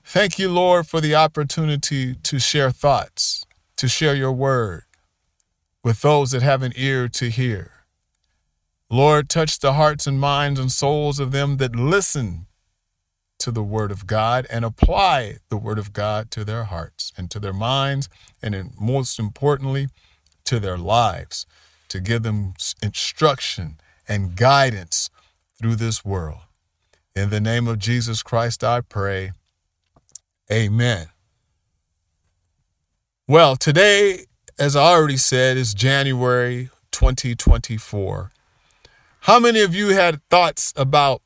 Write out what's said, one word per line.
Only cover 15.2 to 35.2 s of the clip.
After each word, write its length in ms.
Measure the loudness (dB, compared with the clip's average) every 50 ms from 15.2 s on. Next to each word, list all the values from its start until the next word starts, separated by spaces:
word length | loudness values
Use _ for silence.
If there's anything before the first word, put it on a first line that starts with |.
| -2 -6 -10 -16 _ -10
the 80 | -8
word 220 | -8 -6 -6 -6 -6
of 140 | -6 -8
God 380 | -6 -6 -4 -4 -4 -4 -6 -8
to 120 | -10 -10 -8
their 200 | -8 -8 -8 -8
hearts 480 | -8 -8 -10 -12 -12 _ -14 -14 -12 -12
and 120 | -12 -12 -10
to 80 | -10 -8
their 120 | -8 -8
minds, 560 | -6 -4 -2 -2 0 0 0 -2 -2 -4 -6 -8 _ _ _ _ _ _
and 140 | -8 -6 -6
in, 180 | -6 -8 -10 -10 -6
most 380 | -2 -2 0 -2 -2 -4 -4 -6
importantly, 680 | -6 -6 -6 -2 0 0 0 0 -2 -4 -4 -4 -4 -6 -10 _ _ _ _ _ _ _ _ _
to 160 | -8 -4 -4 -2
their 200 | -2 -4 -6 -4
lives, 680 | -2 0 2 2 2 2 0 -6 -10 -12 -12 -14 -14 _ _ _ _ _ _ _ _
to 140 | -12 -10 -6
give 240 | -4 -2 -2 -2 -2
them 300 | -2 -4 -4 -4 -6 -8 -10
s-, 160 | -10 -10 -8 -6
instruction 960 | -8 -8 -6 -6 -8 -8 -2 2 2 2 2 0 -6 -8 -8 -8 -10 -12 -12 -16 _ _ _ _ _ -4
and 260 | -4 -2 -2 -4 -2
guidance 760 | 2 4 6 6 6 4 2 -2 -6 -8 -8 -6 -6 -6 -8 _ _ _ _ _ _ _ _ _
through 200 | -6 -4 -2 -2
this 280 | -2 -2 -4 -4 -6 -6
world. 360 | -6 -6 -6 -6 -8 -12 -14 -18 _ _ _ _ _ _ _ _ _ _ _ _ _ -6
In 160 | -4 -2 -2
the 100 | 0 0
name 280 | 0 0 0 0 0 -2
of 100 | -2 -2
Jesus 440 | -2 -2 -2 -2 -2 -4 -6 -6
Christ, 420 | -6 -2 -2 0 0 0 -2 -2 -2
I 160 | 0 0 -2
pray. 520 | -2 _ -6 -4 -4 -2 -4 -4 -6 -8 -12 -16 _ _ _ _ _ _ _ _ _ _ _ _ _ _ -20 -20 _ _ _ _ _ -4
Amen. 580 | -2 0 0 0 0 0 0 0 0 -2 -6 -12 _ _ _ _ _ _ _ _ _ _ _ _ _ _ _ _ _ _ _ _ _ _ _ _ _ _ _ _ _ _ _ _ _ _ _ _ _ _ _ _ _ _ _ 4
Well, 260 | 6 8 8 6 4
today, 720 | 2 0 2 4 6 6 6 6 4 4 2 0 -4 -10 _ _ _ _ _ -6 -4
as 160 | -2 0 2
I 180 | 4 6 6
already 260 | 8 6 6 4 2
said, 380 | 0